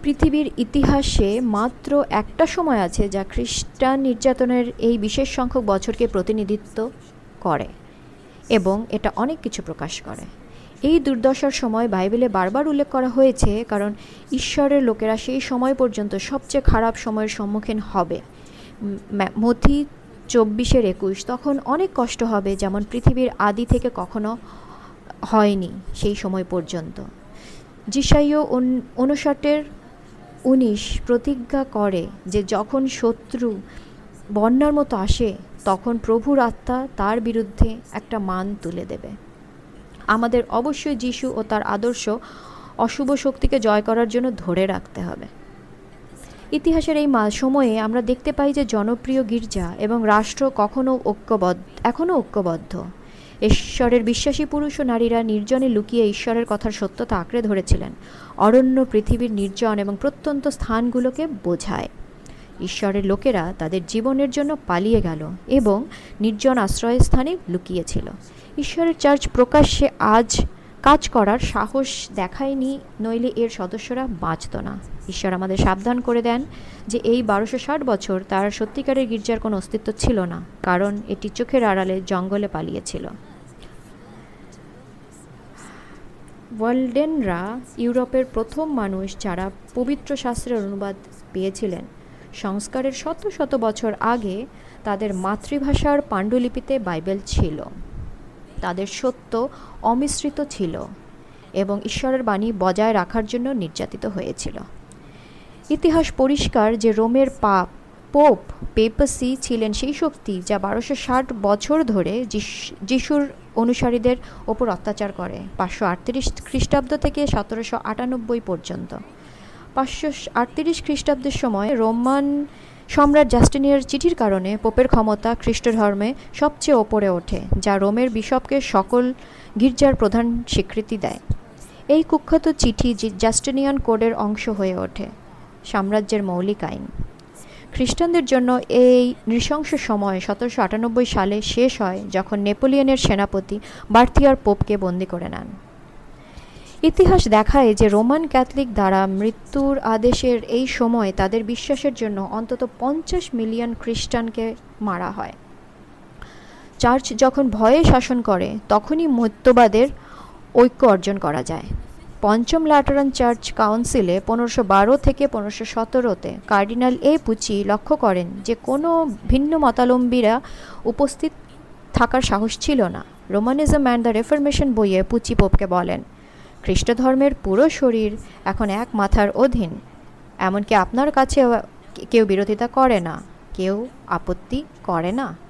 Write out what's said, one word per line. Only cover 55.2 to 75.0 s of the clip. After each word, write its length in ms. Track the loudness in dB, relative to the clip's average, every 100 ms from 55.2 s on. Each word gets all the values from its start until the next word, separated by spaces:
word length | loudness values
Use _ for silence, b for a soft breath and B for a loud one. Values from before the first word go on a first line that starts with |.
নির্জনে 460 | 0 -2 0 0 2
লুকিয়ে 400 | 0 0 2 2
ঈশ্বরের 360 | 0 -2 -2 -2
কথার 220 | -2 -4
সত্যতা 460 | -4 -6 -6 -4 -4
আঁকড়ে 240 | -2 -2
ধরেছিলেন। 500 | 0 0 2 0 0 -14 B B B 2
অরণ্য 480 | 6 6 6 4 2
পৃথিবীর 460 | 2 2 0 0
নির্জন 480 | -2 -4 -2 0 0
এবং 180 | -2 -2
প্রত্যন্ত 460 | -4 -2 -4 -2 -2
স্থানগুলোকে 800 | -4 -2 0 0 0 -2 -2 -6
বোঝায়। 640 | -4 -4 -2 -2 -6 -6 -12 -18 -18 B B B -12
ঈশ্বরের 440 | -10 -4 -2 0 0
লোকেরা 480 | 0 0 0 -4 -6
তাদের 260 | -4 -4 -4
জীবনের 440 | -4 -2 0 0
জন্য 280 | 0 -2 -4 -2
পালিয়ে 340 | -2 2 2
গেল 260 | 0 -6 -10 -12 0
এবং 380 | 2 4 2 -2 B B -2
নির্জন 360 | -2 2 2 2
আশ্রয়স্থানে 800 | 0 0 0 4 6 4 2 -4 -4
লুকিয়েছিল। 600 | -6 -4 -6 -4 -6 -6 -14 B B B -8
ঈশ্বরের 360 | -6 0 0 2
চার্চ 300 | 4 4 2
প্রকাশ্যে 600 | 2 4 6 4 4 0 2
আজ 420 | 4 4 2 0 -2 B B B
কাজ 260 | 4 4 4
করার 300 | 2 2 2
সাহস 720 | 0 -2 -2 -2 -2 -6 -8 -6
দেখায়নি, 640 | -6 -4 -4 -2 -4 -4 -12 -8
নইলে 300 | -4 -2 -2 -2
এর 140 | -4
সদস্যরা 580 | -4 -8 -8 -8 -6 -6 -6
বাঁচত 340 | -6 -6 -6 -8
না। 240 | -8 -10 -12 -12